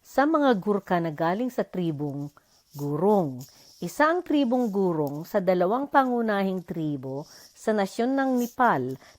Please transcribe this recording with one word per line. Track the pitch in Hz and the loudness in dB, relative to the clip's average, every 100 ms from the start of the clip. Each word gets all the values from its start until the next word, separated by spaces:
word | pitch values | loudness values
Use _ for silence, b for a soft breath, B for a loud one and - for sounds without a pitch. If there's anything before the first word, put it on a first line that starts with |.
sa | - - | -4 0
mga | 294 320 285 214 | 2 4 2 2
Gurkha | 202 202 - 175 | 0 -2 0 0
na | 165 | 0
galing | 151 165 190 247 | -2 -2 0 -4
sa | - 196 | -4 -6
tribong | 185 170 143 147 139 143 b b b _ | -4 -4 -4 -4 -6 -8 b b b _
Gurung. | 143 143 151 190 208 151 127 135 b b - | -8 -4 0 2 4 2 -4 -14 b b -12
Isa | 175 - 302 | -6 2 2
ang | 359 | 2
tribong | 349 302 262 254 240 | 0 0 2 0 0
Gurung | 196 190 160 143 147 170 | 0 0 0 -2 -4 -4
sa | 208 | 0
dalawang | 185 180 180 240 277 | 2 2 2 0 0
pangunahing | 285 262 240 226 202 190 185 | 2 2 0 0 0 0 -2
tribo | 170 170 156 143 135 139 156 B B | -6 -4 -4 -4 -6 -10 -12 B B
sa | - - 214 | -8 -2 0
nasyon | 196 - 240 269 | -2 -2 0 0
ng | 269 254 | 2 0
Nepal | 240 - 240 160 127 135 b | 0 2 2 2 -2 -8 b